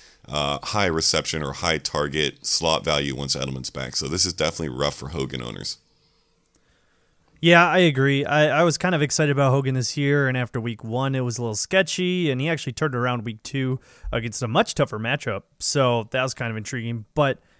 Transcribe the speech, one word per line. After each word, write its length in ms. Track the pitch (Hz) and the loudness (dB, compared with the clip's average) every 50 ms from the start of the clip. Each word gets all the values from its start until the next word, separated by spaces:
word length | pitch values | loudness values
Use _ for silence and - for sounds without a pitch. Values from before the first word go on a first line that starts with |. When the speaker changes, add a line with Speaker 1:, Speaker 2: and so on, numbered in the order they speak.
| - - - _ - - | -20 -20 -20 _ -14 -8
Speaker 1:
uh, 300 | 71 73 71 71 71 - - | -4 -2 -2 -2 -2 -4 -6
high 220 | - - 104 101 | -4 -2 0 2
reception 580 | 90 78 80 - - - 78 73 - - 80 73 | 2 2 2 2 2 2 0 0 -2 -4 -4 -4
or 100 | 69 69 | -6 -6
high 240 | - 87 82 80 | -2 -2 0 0
target 680 | 76 - - - 76 76 71 69 78 73 67 - - - | 0 -2 -4 -2 -2 -2 0 0 0 0 -2 -2 -4 -4
slot 400 | - - - 82 80 78 - - | -2 -2 0 2 2 2 2 0
value 300 | 82 76 73 71 69 65 | 0 0 0 0 -2 -4
once 200 | 65 71 69 - | -6 -4 -4 -4
Edelman's 340 | 67 65 67 65 65 64 - | -4 -4 -6 -6 -8 -8 -8
back. 260 | - 65 65 65 - | -8 -8 -8 -6 -6
So 100 | - - | -6 -4
this 180 | 67 82 92 95 | -2 0 0 0
is 60 | 90 82 | 0 0
definitely 360 | - 78 82 - - 80 69 | -2 -2 -2 -2 -4 -6 -4
rough 260 | 62 65 71 76 - | -2 -2 -2 -2 -2
for 140 | - - 69 | -4 -8 -8
Hogan 320 | 80 76 67 64 67 64 | -6 -4 -4 -4 -6 -8
owners. 360 | 58 57 52 50 - - - - _ _ _ _ _ _ _ _ _ _ _ _ _ _ _ _ _ _ _ _ _ _ _ _ _ _ _ _ _ _ _ - | -8 -8 -10 -10 -10 -10 -10 -12 _ _ _ _ _ _ _ _ _ _ _ _ _ _ _ _ _ _ _ _ _ _ _ _ _ _ _ _ _ _ _ 2
Speaker 2:
Yeah, 280 | 160 170 170 170 180 | 6 8 8 8 8
I 120 | 165 160 185 | 6 6 4
agree. 460 | 180 160 139 135 135 139 139 139 143 | 4 4 4 4 2 2 2 2 0
I, 360 | - 143 151 151 147 131 156 | 2 2 4 4 4 4 4
I 20 | 175 | 4
was 140 | 170 147 - | 4 2 0
kind 160 | - 185 175 | 0 0 2
of 60 | 143 | 2
excited 300 | 147 131 - - 156 147 | 0 0 2 2 2 2
about 200 | 135 143 139 131 | 4 4 4 4
Hogan 240 | 131 139 131 131 131 | 4 2 2 0 0
this 200 | 131 117 - - | 0 -2 -2 -2
year, 320 | 147 143 139 143 143 139 | 0 2 2 4 4 2
and 80 | 131 127 | 2 0
after 240 | 127 123 - - 120 | -2 -2 -4 -4 -4
week 240 | 110 120 110 - 110 | -4 -4 -6 -6 -6
one, 300 | 110 113 127 135 135 135 | -6 -4 -2 -2 0 0
it 60 | 131 | -2
was 160 | 127 120 104 | -2 -2 -2
a 40 | 123 | -4
little 140 | 120 113 107 | -4 -4 -2
sketchy, 760 | - - - 190 190 165 - - - 185 180 180 180 170 147 | -4 -2 2 2 2 2 2 0 -2 -2 0 0 0 0 0
and 100 | 131 127 | 0 0
he 80 | 143 165 | 0 -2
actually 240 | 165 143 - 139 - | -2 -4 -4 -6 -4
turned 220 | - 160 147 127 | -2 -2 -2 0
around 300 | 120 123 123 123 120 107 | 0 0 0 -2 -2 -4
week 180 | 120 107 110 - | -8 -10 -10 -10
two 360 | - - 135 131 131 131 - - - - - - - | -6 -4 -2 -2 -2 -2 -4 -6 -14 -20 -12 -8 -4
against 300 | 117 117 113 120 - - | -4 -4 -4 -4 -6 -4
a 60 | 127 | -4
much 260 | 110 120 185 - - - | 0 2 0 0 0 0
tougher 240 | - - - 113 | 0 0 0 -2
matchup, 460 | 107 110 120 139 143 - 123 98 101 - _ _ - | -6 -4 -4 -4 -4 -4 -4 -6 -6 -8 _ _ -6
so 480 | - - - 143 131 123 120 117 107 - | -4 -2 2 2 4 4 2 0 -2 -2
that 120 | - 127 131 | -2 -2 -2
was 100 | 131 - | -2 -4
kind 160 | - 120 113 | -4 -6 -6
of 80 | 110 | -6
intriguing, 480 | 110 101 - 135 120 113 117 117 110 104 _ - | -6 -8 -6 -8 -6 -4 -4 -6 -6 -8 _ 0
but 260 | 151 143 135 127 - _ _ _ | 2 2 2 2 -2 _ _ _